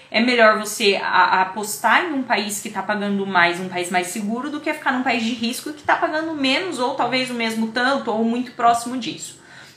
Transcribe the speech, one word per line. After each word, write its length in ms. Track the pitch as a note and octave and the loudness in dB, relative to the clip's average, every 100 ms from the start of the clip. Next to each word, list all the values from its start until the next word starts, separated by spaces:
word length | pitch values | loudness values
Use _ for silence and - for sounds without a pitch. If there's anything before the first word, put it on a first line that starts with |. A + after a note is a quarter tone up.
| - | -4
é 80 | A3 | 0
melhor 400 | B3 A#3+ A3 G#3 | 2 6 6 6
você 400 | G#3 - G#3 F#3+ | 0 0 2 2
a-, 420 | E3 F3+ F3+ F#3+ | 2 4 4 4
apostar 640 | F#3 G#3+ G3+ - A3 B3+ F4 | 2 -2 -8 -2 2 2 2
em 80 | |
um 80 | C#4 | -4
país 360 | B3+ G#3 G#3 - | -2 -2 -2 -6
que 120 | A3 | -8
tá 120 | G3+ | -8
pagando 440 | F#3+ G3+ G3+ G3 G3 | -4 -2 0 -2 0
mais, 340 | F#3 F3 F3 | 4 4 2
um 80 | F#3 | -6
país 220 | F3+ F3+ | -4 0
mais 160 | F#3 F3 | 0 -2
seguro, 440 | A3+ G3+ A#3 D4 | -4 -4 -4 -4
do 80 | D4 | -6
que 140 | D#4+ | -6
ficar 200 | D4+ C#4+ | -4 -2
num 100 | B3+ | 0
país 200 | C4 A#3+ | 0 0
de 120 | A3+ | -2
risco 400 | A#3+ A#3 C4 D4+ | -2 -4 -4 -10
que 80 | D4+ | -10
tá 120 | - | -2
pagando 400 | - E4 D#4 D#4+ | 0 0 -2 -4
menos, 440 | D#4 C4+ C#4+ F#4 C4 | -2 0 0 -2 -2
ou 160 | B3+ | -2
talvez 360 | C#4 A#3+ B3+ B3+ | -2 -2 -2 -2
o 40 | |
mesmo 340 | A#3+ A3+ A3 A3 | -4 -4 -2 -2
tanto, 420 | B3+ B3 C#4 - | 0 0 0 -2
ou 140 | A3 | 0
muito 280 | A3+ A#3+ B3 | 0 -2 -4
próximo 440 | - A#3 A#3 B3 B3+ | 2 2 2 0 -6
disso. 460 | - - - - - - - | -6 -10 -12 -18 -20 -20 -20